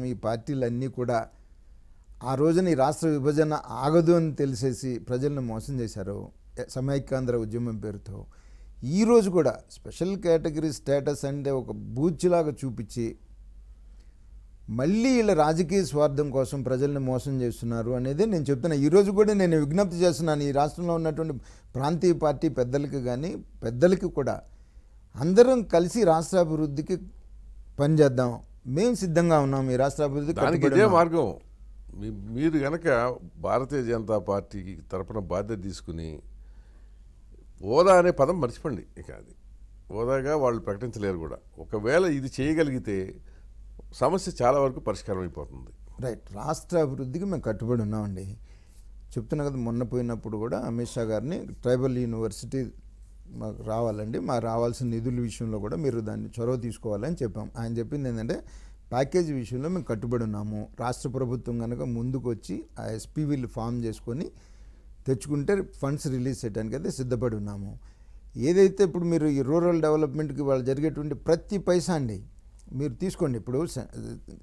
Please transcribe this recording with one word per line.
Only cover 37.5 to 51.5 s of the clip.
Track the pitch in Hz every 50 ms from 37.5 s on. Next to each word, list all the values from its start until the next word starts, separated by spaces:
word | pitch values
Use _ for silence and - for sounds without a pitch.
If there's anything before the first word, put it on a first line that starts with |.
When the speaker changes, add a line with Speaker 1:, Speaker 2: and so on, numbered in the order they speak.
| - -
Speaker 2:
హోదా | 92 98 117 147 180 196 190 180
అనే | 175 180
పదం | 170 - 139 135 180 185
మర్చిపోండి | 143 120 110 - - 165 127 92 - - - -
ఇక. | 76 - 69
అది | 52 52 - - - - - - - - - - - - -
హోదాగా | - 104 120 123 135 135 127 139 151
వాళ్ళు | 156 135 123 117 113
ప్రకటించలేరు | - - 101 98 120 123 107 117 104 98 95 85
కూడా. | 80 76 60 - - - - -
ఒకవేళ | 80 - - 110 101 113 143 170 190
ఇది | 180 151 139 131 135 -
చేయగలిగితే | - 131 147 160 156 165 147 131 127 - 110 101 95 92 - - - - - - - - - - - - - - - - - -
సమస్య | - 127 139 170 190 - 190 165
చాలా | - - 120 131 143
వరకు | 139 135 127 -
పరిష్కారం | - 113 101 92 - - 101 92
అయిపోతుంది. | 92 85 69 76 73 67 65 65 62 - - - - - - -
Speaker 1:
రైట్. | 113 127 110 - - - 101
రాష్ట్ర | 101 110 147 160 156 - - 175 170
అభివృద్ధికి | 156 139 135 135 135 127 127 151 185
మేము | 202 185 139 -
కట్టుబడి | 117 110 - 117 113 123 117 110
ఉన్నామండి. | 104 107 110 107 101 98 92 98 98 104 - - - - - - - - - - - - - - -
చెప్తున్నా | - 127 113 117 165 151 143
కదా, | 143 139 131
మొన్న | 120 113 113 117 123
పోయినప్పుడు | 113 120 123 120 117 117 107 - 110 104
కూడా | 107 107 120 - 104 120
అమిత్ | 127 117 117 120 120 -
షా | 127 117
గారిని | 110 110 107 107 139 175 220 - -